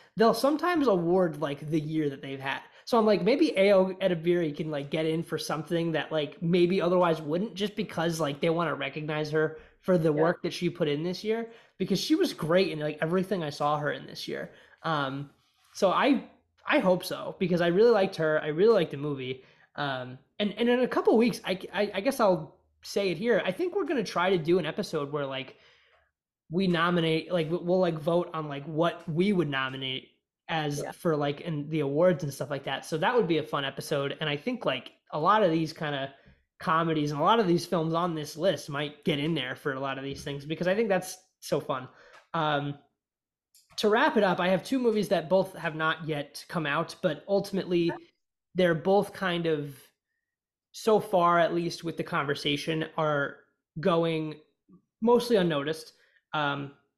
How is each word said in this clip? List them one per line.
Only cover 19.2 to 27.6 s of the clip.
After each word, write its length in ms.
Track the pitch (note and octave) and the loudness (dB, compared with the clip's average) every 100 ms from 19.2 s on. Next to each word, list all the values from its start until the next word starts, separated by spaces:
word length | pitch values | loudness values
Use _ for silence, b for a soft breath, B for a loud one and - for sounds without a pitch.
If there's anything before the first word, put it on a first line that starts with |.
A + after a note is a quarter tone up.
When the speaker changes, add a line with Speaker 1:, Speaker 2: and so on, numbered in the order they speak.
| B2+ C3 b b b - | -6 -10 b b b -8
Speaker 1:
Um, 420 | C#3+ C3 B2 B2+ _ - | -6 -6 -8 -14 _ -4
and, 120 | G#3 | -4
and 140 | F3 A#3+ | 0 2
in 120 | B3 | 2
a 80 | B3 | 2
couple 280 | F4 G#4 A#3+ | 2 4 4
weeks, 220 | A#3 - | 4 0
I, 160 | - F#3 - | -4 -6 -4
I, 180 | F#3 G#3 | -4 -2
I 60 | G3 | -2
guess 200 | A3+ C4+ | -2 2
I'll 400 | G#3 E3+ D#3 - _ _ | 2 2 -4 -18 _ _
say 280 | - G#3 G3 | -6 -2 -2
it 80 | D#3+ | -2
here. 220 | A#3 F#3+ | 2 2
I 80 | F3 | 0
think 240 | F3+ F4+ G4 | -2 -4 -2
we're 80 | D4 | -2
gonna 180 | C#4+ | -2
try 260 | F#3 F3 F#3 | -2 -2 0
to 80 | F#3+ | 0
do 200 | D#3 F3+ | 2 0
an 80 | D#3 | 0
episode 460 | D#3+ F#3 D#3 C#3 | -6 -6 -6 -4
where, 140 | C#3+ C3+ | -4 -4
like, 320 | C3+ C3 - b b b b b _ _ _ - | -6 -10 -16 b b b b b _ _ _ -6
we 160 | E3 F#3+ | -2 2
nominate, 640 | E3+ E3+ F3 E3 D#3+ - | 2 2 2 2 0 0
like, 180 | F3 D3+ | -2 -2
we'll, 140 | E3+ | -2